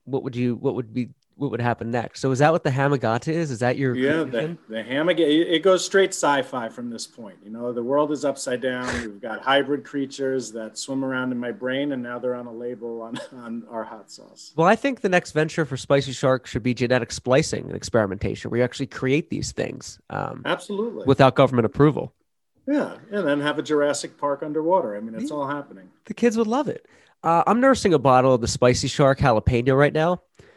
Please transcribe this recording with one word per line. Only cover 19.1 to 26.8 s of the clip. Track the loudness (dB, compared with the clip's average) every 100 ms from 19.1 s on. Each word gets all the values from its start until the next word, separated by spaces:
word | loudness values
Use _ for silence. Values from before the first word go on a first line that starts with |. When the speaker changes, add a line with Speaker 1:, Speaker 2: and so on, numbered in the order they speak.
| 0 0
Speaker 1:
these | -6 -6
things, | -6 -6 -8 -16 -20 -10
um, | -8 -6 -6
Speaker 2:
Absolutely. | -4 -4 -4 -6 -6 -4 2
Speaker 1:
without | 6 6
government | 6 4 4 2
approval. | 4 4 4 -6 _ _ _ _ _ -2
Speaker 2:
Yeah, | -2 -2 -8 -8
and | -2 0
then | 0
have | 0 -2
a |
Jurassic | 0 2 2 0 -6 -6
Park | -4 -4
underwater. | -4 -2 2 2 0 -6
I |
mean, | -10
it's | -8 -6
Speaker 1:
Yeah. | -6
Speaker 2:
all | -6
happening. | -6 -10 -18 -20 _ -14
Speaker 1:
The |
kids | 0 2 2
would | 0
love | 0 -2
it. | -8